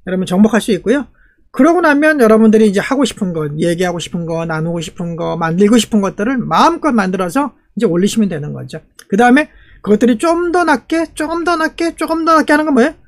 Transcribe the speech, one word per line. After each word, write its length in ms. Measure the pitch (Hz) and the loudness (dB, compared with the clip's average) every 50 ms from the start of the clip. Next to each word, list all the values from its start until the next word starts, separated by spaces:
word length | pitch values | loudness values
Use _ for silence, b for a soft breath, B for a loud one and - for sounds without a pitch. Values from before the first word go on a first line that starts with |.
| _ | _
여러분 200 | 180 185 185 185 | -6 -4 -4 -4
정복할 340 | - 180 190 214 214 240 208 | 0 2 2 4 4 2 0
수 120 | - - | 0 -2
있고요. 340 | 196 - - 190 254 294 240 - _ _ _ _ _ _ _ _ | -4 -2 0 -2 -2 -2 -2 -8 _ _ _ _ _ _ _ _
그러고 300 | - - 254 330 339 359 | 0 2 4 4 4 2
나면 400 | 349 302 285 285 302 311 311 285 | 2 2 2 4 2 2 2 4
여러분들이 480 | 233 214 226 214 226 220 214 220 220 208 | 4 4 6 6 6 4 6 4 4 2
이제 120 | 185 202 | 2 0
하고 240 | - - 269 285 269 | -2 -2 -2 0 -2
싶은 280 | - - - 202 180 | -2 -2 -6 -6 -6
거, 160 | 160 160 151 147 147 151 | -4 -6 -6 -6 -4 -4
얘기하고 400 | 175 170 170 170 185 180 170 170 | -2 -2 -2 -2 -2 -4 -4 -6
싶은 280 | - - - 175 170 | -8 -8 -8 -8 -6
거, 180 | 160 165 165 165 | -6 -6 -6 -4
나누고 360 | 165 160 156 160 170 170 170 | -4 -4 -4 -4 -4 -4 -6
싶은 340 | 156 - - - 175 170 165 | -8 -10 -10 -10 -8 -8 -6
거, 200 | 165 170 165 165 165 | -6 -6 -4 -4 -4
만들고 400 | 165 160 165 185 208 202 247 233 | -2 -2 2 2 2 4 4 2
싶은 220 | - - 226 208 | 2 0 0 0
것들을 340 | 196 185 - - 208 254 277 | 0 -2 -4 -4 -4 -2 -2
마음껏 560 | 247 156 151 160 190 254 320 339 - - 302 | -4 -4 0 2 2 2 2 0 0 -2 0
만들어서 640 | 240 214 190 185 190 185 185 175 - 269 294 247 - _ _ _ _ | 0 0 0 0 -2 -4 -4 -4 -2 -4 -4 -4 -8 _ _ _ _
이제 100 | 196 - | -4 -2
올리시면 420 | 175 165 175 196 208 - 226 208 185 | 0 0 0 0 0 0 -2 -2 -2
되는 240 | 175 143 147 151 | -4 -8 -8 -10
거죠. 280 | 139 131 127 127 - 160 - _ _ - _ _ | -12 -12 -14 -14 -16 -18 -18 _ _ -20 _ _
그 80 | 202 | 0
다음에 320 | 196 240 247 254 294 302 b b b b b b b | 2 4 4 4 4 2 b b b b b b b
그것들이 360 | - 196 208 214 254 240 247 214 | -2 0 2 2 2 2 2 2
좀 340 | 330 330 339 339 349 349 | 0 0 0 0 -2 -2
더 120 | 320 359 349 | 0 0 0
낫게, 500 | 320 285 262 - - 320 330 320 311 - | 0 0 -2 -2 -4 -4 -4 -4 -6 -6
조금 300 | - 302 302 339 339 320 | -8 -8 -6 -6 -4 -2
더 120 | 359 339 | -2 -2
낫게, 380 | 320 320 302 - - 330 330 320 | -2 -2 -4 -4 -4 -6 -6 -4
조금 280 | - 330 311 330 330 320 | -6 -6 -4 -4 -2 2
더 80 | 330 320 | 2 2
낫게 180 | 302 277 - | 2 4 2
하는 120 | 302 302 311 | 0 0 2
건 80 | 320 277 | 2 2
뭐예요? 200 | 226 240 320 - - _ | 2 2 2 0 -8 _